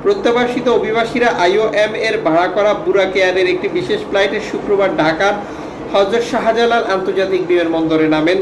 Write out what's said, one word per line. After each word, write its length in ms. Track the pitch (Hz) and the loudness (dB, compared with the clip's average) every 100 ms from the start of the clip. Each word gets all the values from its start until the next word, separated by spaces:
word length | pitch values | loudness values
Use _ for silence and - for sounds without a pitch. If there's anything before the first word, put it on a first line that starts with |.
প্রত্যাবাসিত 600 | 196 202 240 240 240 262 247 214 | 0 2 2 2 0 0 0 0
অভিবাসীরা 500 | - 226 226 247 240 202 | 2 -2 -2 0 0 2
আইওএম 480 | 175 202 220 202 214 - 220 | 2 2 0 0 0 -2 -2
এর 100 | 214 160 | -2 0
ভাড়া 200 | 165 180 208 | 2 0 0
করা 140 | 202 190 | 0 0
বুরাক 300 | 175 196 190 202 | 0 0 0 2
এয়ারের 280 | 185 185 185 | 0 2 0
একটি 140 | 180 196 180 | 0 -2 -4
বিশেষ 220 | 170 208 - | -2 -4 -2
ফ্লাইটে 300 | 196 202 214 - | 0 0 -2 -6
শুক্রবার 400 | 202 202 196 190 160 | -6 -2 0 0 2
ঢাকার 320 | 180 160 196 202 - - - - - | 0 2 0 -2 -8 -12 -12 -12 -2
হযরত 200 | 196 196 233 233 | 0 2 0 -2
শাহজালাল 540 | 247 208 220 233 233 - | -2 0 2 2 2 0
আন্তর্জাতিক 480 | 190 190 190 190 185 165 | -2 -2 -2 0 0 2
বিমানবন্দরে 560 | 175 165 165 160 160 156 | 2 2 0 0 2 2
নামেন 240 | 156 160 190 | 2 2 0